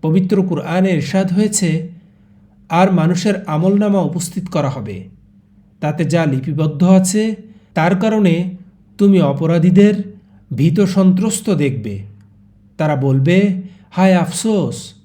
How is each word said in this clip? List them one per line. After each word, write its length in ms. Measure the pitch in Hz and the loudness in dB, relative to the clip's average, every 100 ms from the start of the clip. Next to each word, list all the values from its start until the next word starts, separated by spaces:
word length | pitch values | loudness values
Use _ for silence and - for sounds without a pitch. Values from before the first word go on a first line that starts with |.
পবিত্র 400 | 160 180 185 196 | 0 0 0 0
কুরআনে 480 | 185 160 - 175 190 | -2 -4 -4 -2 0
ইরশাদ 420 | 170 143 190 190 | 0 -2 -2 0
হয়েছে, 560 | 180 214 214 175 156 - - _ _ _ _ _ _ _ | 0 0 0 -2 -2 -6 -16 _ _ _ _ _ _ _
"আর 240 | 165 196 | 2 2
মানুষের 520 | 185 180 175 214 190 | 2 0 0 -2 -4
আমলনামা 560 | - 156 185 202 208 196 | -4 -2 0 0 0 0
উপস্থিত 480 | 156 175 - - 185 | -2 -4 -6 -8 -6
করা 220 | 170 139 | -4 -4
হবে, 380 | 131 104 95 92 - _ _ _ _ _ _ | -6 -10 -12 -14 -20 _ _ _ _ _ _
তাতে 240 | 151 151 | -6 -2
যা 220 | 156 170 160 | -2 0 0
লিপিবদ্ধ 580 | 131 143 147 156 147 | -2 -4 -4 -4 0
আছে 500 | 180 185 185 214 220 214 - - _ | 4 4 4 -2 -2 -6 -14 -20 _
তার 220 | - 165 190 | -2 0 0
কারণে 600 | 220 220 190 165 185 - - _ _ - | 0 2 2 2 -2 -8 -18 _ _ 0
তুমি 220 | 202 190 | 4 4
অপরাধীদের 960 | 147 139 160 170 175 190 202 208 - - _ - _ | 2 0 0 2 4 6 4 2 -6 -14 _ -20 _
ভীত 260 | 120 156 - | -2 0 2
সন্ত্রস্ত 680 | 190 190 185 185 220 208 - | 0 2 2 2 0 -4 -4
দেখবে। 480 | 165 143 110 107 98 98 - _ _ _ _ _ - | -2 -2 -4 -8 -10 -14 -20 _ _ _ _ _ -4
তারা 200 | 156 143 | -2 0
বলবে, 680 | 135 135 135 185 202 185 - - - | 0 0 2 2 2 -2 -8 -20 -12
'হায় 240 | - 190 | 0 2
আফসোস 800 | 185 165 - 220 208 131 - - - | 4 0 -4 -2 -2 -2 -6 -14 -20